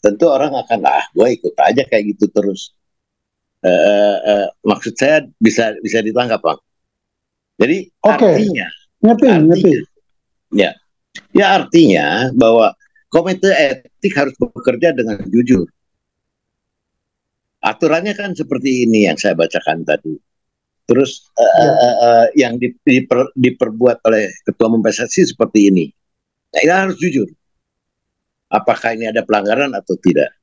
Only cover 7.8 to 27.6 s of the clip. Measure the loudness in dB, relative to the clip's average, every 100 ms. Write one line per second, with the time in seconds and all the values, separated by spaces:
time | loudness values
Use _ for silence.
7.8 | -6 _ 0 2 2 2 0 -4 -10 -16
8.8 | _ _ 2 4 4 4 4 4 2 0
9.8 | -4 _ _ _ _ _ _ -2 -2 -4
10.8 | _ _ _ -20 _ 0 2 2 2 4
11.8 | 4 4 0 -2 -2 2 4 4 2 -2
12.8 | _ _ _ -2 0 -2 0 2 0 -2
13.8 | _ _ -4 -2 -4 -4 -8 -4 -4 0
14.8 | -2 -2 -6 -6 -2 -2 2 0 -2 _
15.8 | _ _ _ _ _ _ _ _ _ _
16.8 | _ _ _ _ _ _ _ _ -6 -2
17.8 | -2 -2 -4 -8 -10 -10 -8 -6 -4 -2
18.8 | 0 2 2 0 -4 -2 -2 -2 -4 -4
19.8 | -2 -4 -4 -14 _ _ _ _ _ _
20.8 | -2 0 0 -6 _ 0 2 4 2 2
21.8 | 2 2 4 4 4 2 0 -2 -6 -4
22.8 | 0 0 0 -2 -2 0 -2 0 -6 0
23.8 | 0 0 0 0 -2 -8 -10 -2 0 0
24.8 | 0 -4 -4 0 -2 0 0 2 4 2
25.8 | -2 _ _ _ _ _ _ -2 0 0
26.8 | -2 -4 -4 -4 -6 _ _ _